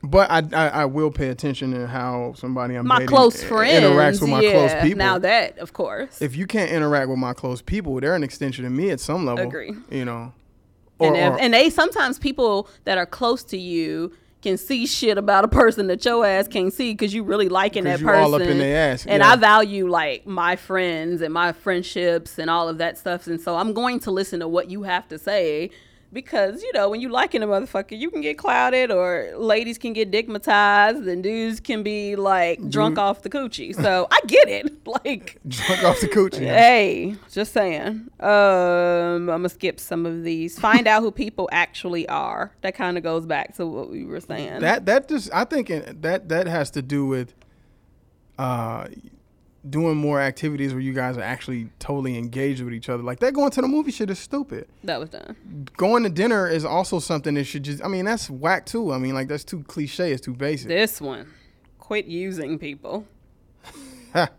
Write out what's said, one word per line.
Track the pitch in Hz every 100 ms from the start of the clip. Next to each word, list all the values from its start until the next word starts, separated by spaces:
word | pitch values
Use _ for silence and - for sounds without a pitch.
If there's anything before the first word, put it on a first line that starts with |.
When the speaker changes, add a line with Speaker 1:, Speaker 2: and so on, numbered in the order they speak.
Speaker 1:
But | 147 180 196
I, | 160 156
I, | 156 156
I | 147 143
will | 139 151
pay | 131 139
attention | 127 147 131 131
to | 127 120
how | 127 127 123 123 -
somebody | 127 127 123
I'm | 123 175
Speaker 2:
My | 254
Speaker 1:
dating | 262
Speaker 2:
close | 277 240 226
Speaker 1:
i-, | -
Speaker 2:
friends, | 220 233 311 -
Speaker 1:
interacts | 143 147 -
with | 147
my | 135
Speaker 2:
yeah. | 214
Speaker 1:
close | 190 139 135
people. | 151 202
Speaker 2:
Now | 190 185
that, | 185 226 190 -
of | 170
course. | - 180 - 269 -
Speaker 1:
If | 147 131
you | 190
can't | 226 175
interact | 165 151 147 131
with | 131
my | 127
close | 123 131 123
people, | - 202 170 131
they're | 139 180
an |
extension | 139 - 139 127
of | 123
me | 127 190
at | 139
some | - 165
level. | 147 120 185
Speaker 2:
Agree. | 160 117 214 254
Speaker 1:
You | 139
know. | 123 117 120 - _ _ _ _ _ _
Speaker 2:
And | 160 151
Speaker 1:
Or, |
Speaker 2:
if, | 175
Speaker 1:
or | -
Speaker 2:
and | 254
they, | 233 311
sometimes | - 339 427 269 262
people | 277 269 240 202 202 -
that | - 190
are | 175
close | - 240 240
to | - 190
you | 180 170 160 156 170 - _ _
can | 208 185
see | - 269 247
shit | - 233 202
about | 202 196
a | 214
person | - 233 220 196
that | 180
your | 247 233 214
ass | 190 202
can't | 214 190
see | 185 247 214
'cause | 208
you | 208
really | 202 208 196
liking | 180 196 208
that | 180 175
Speaker 1:
Because | 156 202
you |
all | 156
up | 147
in | -
Speaker 2:
person. | 143
Speaker 1:
their | 139 147 151
ass, | 131 -
Speaker 2:
And | 202
Speaker 1:
yeah. | 208
Speaker 2:
I | 247
value, | 214 214 214 202 185
like, | 175 151 127 -
my | 185 175 185
friends | - 190 180 165 160 175
and | 160
my | 160 175
friendships | 165 - 180 180 - 180 170 165 -
and | 160
all | 170 165
of | 160
that | 165 -
stuff. | 190 175 -
And | 165
so | 170 170
I'm | 214
going | 214 247 247
to | -
listen | 190 190 180
to | 165
what | 170 180
you | 190
have | 196 180 -
to | 156
say | - 208 170 151 175 - _ _ _
because, | 220 - 240 196 233
you | 466
know, | 392 202
when | 220
you | 254
liking | 240 392 240
a | 214
motherfucker, | 196 254 196 196 220
you | 302
can | 370
get | 302 302
clouded | - 247 254 254 254
or | 190 180 170 98 90
ladies | 220 214 233 226
can | 240
get | 220 214
digmatized | 202 226 214 220 208 208 208 208 247 196
and | 180
dudes | 185 226 226 226
can | 226 226
be, | 208 208 202 202
like, | 196 190 175 170 147
drunk | 139 180 156
Speaker 1:
Dude. |
Speaker 2:
off | 202 202
the | -
coochie. | 285 262 - 123
So | 190 196 185 175
I | - 220
get | 269 571
it. | 202 294 -
<laughs> | - 339
Like | - 240 - -
Speaker 1:
<laughs> | -
Drunk | 123 - 185
off | 185 135
the | -
coochie. | 220 196 151
Speaker 2:
Hey, | 131 165 233 240 196 117 175 208 -
just | - 220
saying. | - 196 151 185 220 233 _
Um, | - 208 202 185 180 175 175 175 175 175 175
I'ma | 165 180
skip | - 190 -
some | - 170
of | 170 165
these. | 165 165 165 -
Find | 220 233 226
out | 214
who | 226
people | - 302 - 185
actually | 165 175 - 180 175 -
are. | 151 139 - 196 _
That | 190 190
kinda | 180 180
goes | 165 165
back | 165 147 - -
to | 170
what | 120 131
we | -
were | - 160
saying. | - 110 - -
Speaker 1:
That, | 233 226 185
that | 240 269
just, | 302 196
I | 175
think | 220 302 240
it, | 160 - -
that, | 156 175 185
that | 160 180
has | 170 143
to | 151
do | 131 143 135
with, | 131 123 _ _ _ _ _ _ _ _ _ _ -
uh, | 131 123 113 113 - - - - _ _ _ _ 143
doing | 139 165 151
more | 147 143
activities | 139 123 160 147 139
where | 127
you | 131
guys | 131 127 123
are |
actually | 104 127 - 127 113 _
totally | - 143 131 120
engaged | 120 127 139 131
with | 123
each | 117 113
other. | 123
Like, | 120 123
that | 247
going | 277 285
to | 277
the | 262
movie | 302 294
shit | - 214
is | 190
stupid. | - 285 277 107 - _
Speaker 2:
That | - 143
was | 156
done. | - 50 - - 156 135 -
Speaker 1:
Going | 185 240
to | 220
dinner | 160 220 220 180
is | 165
also | 151 160 190 180
something | - 160 156
that | 147
should | 135 151
just, | 139 147
I | -
mean, | 190
that's | 190 226 -
whack | 131 160 185 -
too. | 226 208
I | 131
mean, | 131
like, | 131 135
that's | 147
too | - 180 143
cliche. | - 147 - 180
It's | 131
too | -
basic. | 123 139 151 123
Speaker 2:
This | 170 - -
one. | 143 120 - - _ _ _ _
Quit | - 214 190
using | 170 190 185 143 156
people. | 151 143 - 208 208 _ _ _ _ _ - - - - -
Speaker 1:
Ha. | 175 175